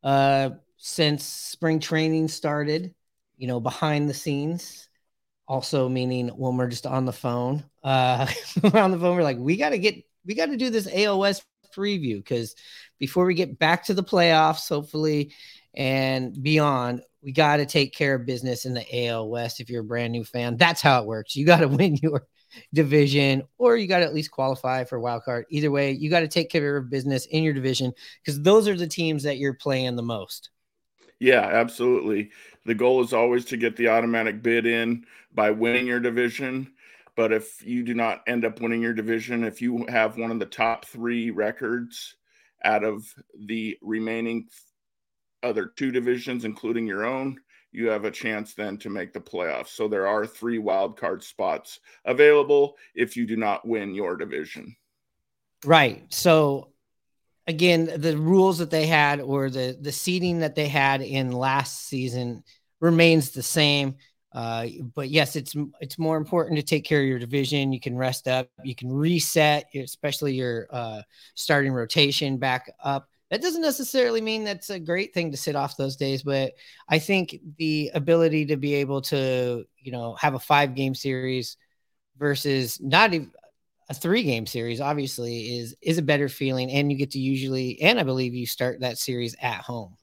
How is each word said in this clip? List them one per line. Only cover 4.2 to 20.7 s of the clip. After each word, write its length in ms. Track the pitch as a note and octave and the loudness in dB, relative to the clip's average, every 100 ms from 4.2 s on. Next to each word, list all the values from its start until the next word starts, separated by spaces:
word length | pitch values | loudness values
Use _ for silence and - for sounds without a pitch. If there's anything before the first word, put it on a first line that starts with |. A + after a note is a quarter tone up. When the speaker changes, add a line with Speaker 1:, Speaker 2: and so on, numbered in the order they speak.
| - C#3+ D3 E3+ - - - _ _ _ _ _ _ | -4 -4 -2 -6 -8 -20 -20 _ _ _ _ _ _
Speaker 1:
also 400 | C3+ - C#3+ B2+ | -6 -2 -2 0
meaning 420 | B2+ B2+ B2+ A#2+ | 0 -2 -2 -4
when 280 | - C3 B2+ | -4 -4 -2
we're 120 | B2 | -2
just 180 | A#2+ - | -4 -4
on 180 | C3 | -2
the 80 | B2+ | -2
phone, 500 | A#2+ B2+ A#2+ B2 D3 C#3+ _ | -4 -4 -2 -2 -4 -8 _
uh, 420 | C3+ C3 B2+ B2 C3+ - - | 0 2 2 2 -2 -4 -4
<laughs> 160 | - | 2
we're 180 | G#3 A3 | 4 6
on 100 | F#3+ | 4
the 80 | F3+ | 4
phone, 180 | F3 F3+ | 2 2
we're 60 | |
like, 140 | D#3 B2 | 2 0
"We 200 | B2+ F#3 | 0 0
gotta 180 | D4 B3 | 0 2
get, 260 | G3+ F#2+ - _ | 0 -2 -16 _
we 100 | F3 | -8
gotta 220 | G#3+ D#4+ C4+ | -2 -2 0
do 140 | B3+ | 0
this 160 | A3+ G3 | -2 -2
A 180 | F#3 | 0
L 140 | G#3 G3 | 2 2
West 260 | G3 G3 - _ _ - | 2 0 -8 _ _ -6
preview," 480 | G3+ G3+ C#3 G#2 | -2 -2 -2 -4
'cause 300 | G2+ A#2+ A2+ - - - - _ | -4 -4 -4 -10 -20 -20 -20 _
before 280 | C3+ F#3 F3+ | -2 2 2
we 80 | |
get 240 | F3 F3 C3 | 2 -2 0
back 260 | D#3 F3 | 2 2
to 80 | - | 0
the 120 | F#3+ | -2
playoffs, 600 | F#3 F#3+ E3+ D#3+ D#3 D3+ - | 0 4 6 6 4 2 -4
hopefully, 680 | D3 D3 D#3 D#3 D3+ D3 - - - _ | -6 -4 -4 0 0 -4 -8 -20 -20 _
and 680 | - C3+ C3+ C3 C3 B2+ G2+ | -6 -2 0 0 -2 -4 -4
beyond, 600 | C3+ D#3 D3 C3 B2 B2 - _ | 2 4 4 2 0 -4 -8 _
we 100 | C#3 | -4
gotta 340 | C3+ D3+ D3 C#3+ | 2 4 4 2
take 260 | D#3 C#3 | 2 0
care 220 | - C#3+ | 0 0
of 100 | C3+ | 0
business 420 | A#2+ B2 B2+ A#2+ C3 | -2 -4 -4 -4 -4
in 60 | |
the 240 | B2 - B2 | -8 -6 -4
A 120 | A#2+ | -2
L 200 | A#2 A2 | -2 -4
West. 300 | A#2+ A#2+ - | -4 -6 -8
If 100 | A#2 | -8
you're 120 | A#2+ | -8
a 40 | |
brand 280 | G#2+ A#2 A#2+ | -4 -4 -2
new 100 | A#2 | -4
fan, 340 | A2 B2 A#2+ A#2 | -6 -4 -4 4
that's 240 | - | 2